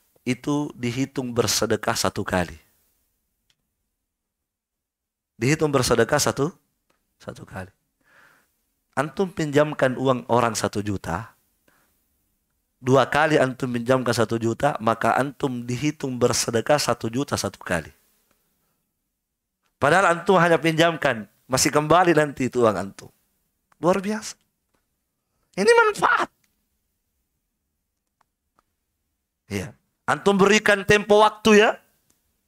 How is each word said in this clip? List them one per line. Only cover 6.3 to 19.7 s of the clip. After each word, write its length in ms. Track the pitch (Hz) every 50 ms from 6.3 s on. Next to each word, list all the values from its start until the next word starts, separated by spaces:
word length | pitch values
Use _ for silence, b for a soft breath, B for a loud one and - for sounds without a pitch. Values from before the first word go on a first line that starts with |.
| - - 139 170 - _ _ _ _ _ _ _ _ _ _ _ _ _
satu 240 | - - - -
kali. 280 | 90 - - 95 92 95 _ _ _ _ _ _ b b b b b b b b b b b _ _ _ _ _ _ _ -
Antum 320 | 131 143 156 - - 196 180
pinjamkan 640 | - - 160 147 139 147 151 151 143 - 143 131 123 -
uang 300 | 127 135 127 120 - -
orang 260 | 117 120 117 117 107
satu 300 | - - 101 - 107 98
juta, 440 | 107 98 92 - 85 82 92 110 - _ _ _ _ _ _ _ _ _ _ _ _ _ _ _ _ _ _ _ _ _ _ _ _ _ _ _ _ _ _
dua 240 | 107 123 131 135 120
kali 320 | - - 143 156 160 151
antum 320 | 143 131 131 127 - 139 127 120
pinjamkan 400 | 120 117 123 131 131 120 120 117
satu 240 | 120 110 - 117 113
juta, 320 | 113 113 113 - - 143 151 -
maka 320 | 110 113 110 - - 113 - -
antum 480 | 131 143 - - - 135 123 120 120 123
dihitung 480 | 123 120 143 151 143 - - 135 127
bersedekah 640 | 120 120 120 120 - - - 117 113 - - 147 143
satu 320 | - - 113 - - 113
juta 240 | 113 131 143 - -
satu 240 | 95 - 98 - -
kali. 320 | - - 90 82 76 - - _ _ _ _ _ _ _ _ _ _ _ _ _ _ _ _ _ _ _ _ _ _ _ _ _ _ _ _ _ _ _ _ _ _ _